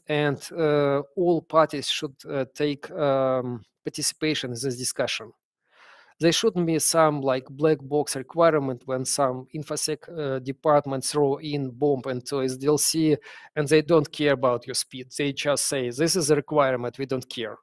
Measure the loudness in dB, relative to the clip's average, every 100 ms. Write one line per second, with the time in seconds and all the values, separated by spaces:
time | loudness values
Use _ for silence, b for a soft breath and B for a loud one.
0 | -2 0 0 -2 -6 -2 2 2 2 0
1 | -2 -2 2 2 2 2 4 0 -6 -6
2 | -6 -10 -8 -4 -4 -2 -2 -4 -8 -2
3 | 0 2 2 0 -2 -8 -12 _ -10 -6
4 | -6 -4 -4 -4 -4 -6 -6 -4 -6 -4
5 | -4 -4 -10 _ _ _ b b b b
6 | b b 0 2 2 2 2 2 2 4
7 | 4 4 0 0 -2 0 2 2 0 -2
8 | -2 -4 -6 2 4 4 0 -6 -4 -4
9 | -2 0 0 -2 -8 -12 -8 -6 -4 -6
10 | -8 -6 -4 -4 -6 -2 4 4 4 -4
11 | -2 0 2 0 -4 -4 -4 0 0 0
12 | -2 -6 -4 -2 -2 -2 2 2 2 2
13 | 2 2 B B B -4 2 2 4 2
14 | 2 0 0 2 2 0 -2 -8 -8 -10
15 | -12 -4 -4 -2 -2 -2 0 -2 -4 0
16 | 0 2 2 2 2 2 2 0 -4 -6
17 | -4 -6 -6 -10 -10 -10